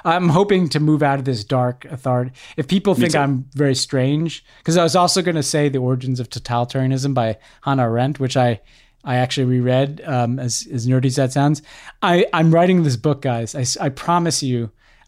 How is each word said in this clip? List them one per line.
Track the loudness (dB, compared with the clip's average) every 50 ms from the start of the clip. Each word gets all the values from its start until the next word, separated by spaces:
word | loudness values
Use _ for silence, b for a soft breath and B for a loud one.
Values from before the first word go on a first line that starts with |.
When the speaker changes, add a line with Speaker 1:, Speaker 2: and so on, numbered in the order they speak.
| B
Speaker 1:
I'm | -2 0 2 2 2
hoping | 4 2 2 2 2 2 2 0
to | 0 0
move | 2 2 2 2 2
out | 0 0 0
of | -2
this | -2 -4 -4 -4
dark | -2 -2 0 0 -2 -4 -6 -10
authority. | -14 -12 -6 -4 -2 0 0 -2 -4 -8 B B B B
If | -8 -4
people | -2 -2 0 2 2 2
Speaker 2:
Me | 2
Speaker 1:
think | 2 2 2
Speaker 2:
too. | 2
Speaker 1:
I'm | 2 2 0 -2 -4 -6 -4
very | 0 0 0 0
strange, | 0 -2 -2 -2 0 0 0 0 -2 -2 -4 -6 -10 b b b b b
'cause | 0 2 2
I | 2
was | 4 4
also | 2 2 2 2 0
gonna | 0 0 0 -2 -2
say | -2 0 0 0 0
The | 0 0
Origins | 0 0 -2 -2 -2 -4 -4 -4
of | -6 -8
Totalitarianism | -10 -10 -8 -4 -2 -2 -2 -2 -2 -2 0 0 0 0 -2 -2 0
by | 0 0 0 -2 b b b b b
Hannah | -4 -2 0 0 0 0
Arendt, | 0 0 0 -2 -2 -4
which | -4 -2 0 2
I, | 2 2 0 -2 b b b b b b b b -8
I | -4 -2
actually | 0 0 0 -2 0 0
reread, | 2 2 2 2 2 2 2 0 0 -4 -8 -8
um, | -4 -2 -2 0 0 -2 -4
as, | -4 -4 -6 -6 -8 -8 -6
as | -4 0 0
nerdy | 2 2 2
as | 0 0
that | 0 0 0 0
sounds. | 0 2 2 0 -2 B B B B B B B _ 0
I, | 2 2 2 2 2 2
I'm | 2 4 4 6
writing | 6 4 4 4 2 2
this | 2 0
book, | 0 0 -2 -2 -2 -2
guys. | -4 -2 -2 -4 -6 -6
I | -6
s-, | -4 -4 -4
I | -4 -4 -4
promise | -6 -4 -2 0 0 2 0 0 -2 -2 -2
you, | -2 -2 -2 -4 -6 b b b b b b b